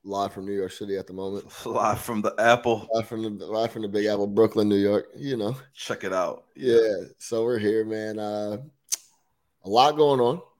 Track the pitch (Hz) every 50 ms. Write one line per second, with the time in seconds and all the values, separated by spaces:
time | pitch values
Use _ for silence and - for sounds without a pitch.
0 | _ 98 98 98 101 98 - 101 95 98 101 98 95 92 - - 107 98 98 95
1 | 92 - 92 92 95 98 98 98 - - - - - 123 110 113 104 107 104 -
2 | - - 117 107 104 107 - - 110 117 120 123 - 120 113 104 101 - 113 113
3 | 110 - 120 110 110 110 104 92 87 82 107 110 113 113 - 120 107 101 98 104
4 | 104 107 104 101 101 104 101 107 113 107 - 113 104 104 101 98 101 101 104 101
5 | - - - - 143 139 131 113 101 104 131 135 - _ _ - - - 110 -
6 | 104 95 95 95 87 80 - - _ _ _ - 131 127 117 117 110 110 101 90
7 | 92 - - _ - - 117 113 113 120 123 110 104 104 110 110 110 110 110 110
8 | 107 110 107 107 104 104 104 104 104 104 104 104 139 156 _ _ _ _ - -
9 | _ _ _ _ _ _ _ _ _ _ _ _ _ 95 101 120 131 151 151 151
10 | 151 143 139 127 120 120 147 185 - _ _